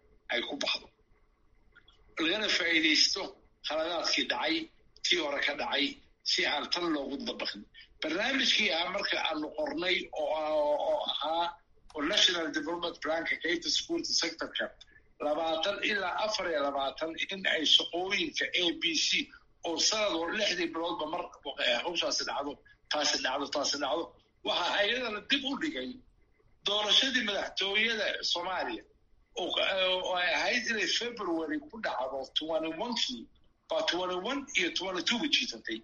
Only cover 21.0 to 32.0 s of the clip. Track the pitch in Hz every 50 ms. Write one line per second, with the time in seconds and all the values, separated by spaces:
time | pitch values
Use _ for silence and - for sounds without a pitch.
21 | 156 151 165 175 170 - - - - - 131 147 156 156 151 147 - 175 170 156
22 | 160 147 - - 135 113 - 135 139 143 135 - - - - _ _ - - 151
23 | 143 135 - 135 131 131 147 147 143 127 - 147 135 - 147 143 143 131 147 165
24 | 165 - - - _ _ _ _ - 202 208 170 175 - - - 202 202 240 254
25 | 254 226 214 202 - - 262 285 269 262 277 - - 143 131 127 127 127 123 -
26 | - _ _ _ _ _ _ _ _ _ _ _ - 196 202 208 214 208 202 -
27 | 254 269 233 233 220 202 202 180 151 - - - 196 196 196 214 220 233 226 214
28 | 190 147 - - - - - 175 - 185 185 170 139 - 113 - - - _ _
29 | _ _ _ - _ _ - 190 359 311 - 165 151 - 190 190 190 185 185 185
30 | 180 180 185 180 180 175 156 185 214 226 233 247 240 233 226 214 190 165 - -
31 | 226 240 233 - 202 175 165 160 160 147 151 147 - - - 226 214 147 127 127